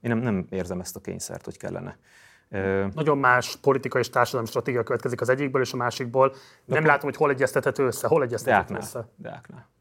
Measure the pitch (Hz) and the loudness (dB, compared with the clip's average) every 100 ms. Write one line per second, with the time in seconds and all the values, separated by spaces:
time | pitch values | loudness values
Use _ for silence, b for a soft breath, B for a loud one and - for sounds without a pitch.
0 | 120 117 123 101 87 95 87 90 90 - | 0 0 0 -2 -2 -6 -6 -6 -8 -12
1 | - 92 - 87 - - - 50 50 - | -10 -10 -10 -12 -12 -12 -10 -8 -10 -14
2 | b b b b b 101 95 98 98 120 | b b b b b -4 0 0 0 -2
3 | 156 143 131 123 123 - - 135 127 131 | 0 4 6 4 2 -2 2 2 2 -2
4 | 117 - 120 127 113 131 117 120 110 120 | 0 2 2 2 -2 -4 -2 -2 0 -2
5 | 131 120 117 131 143 131 123 131 120 - | -2 -4 0 0 0 -2 -4 -2 -4 -4
6 | 127 127 135 135 B B B 147 156 143 | -4 4 4 2 B B B 2 4 4
7 | 143 127 151 135 131 - 135 127 131 113 | 2 0 0 2 2 2 0 0 0 0
8 | 113 160 127 117 - 104 - 95 - - | 2 2 2 -2 2 2 2 -6 -8 -10
9 | 110 _ - - - - - _ | -12 _ -16 -16 -18 -20 -20 _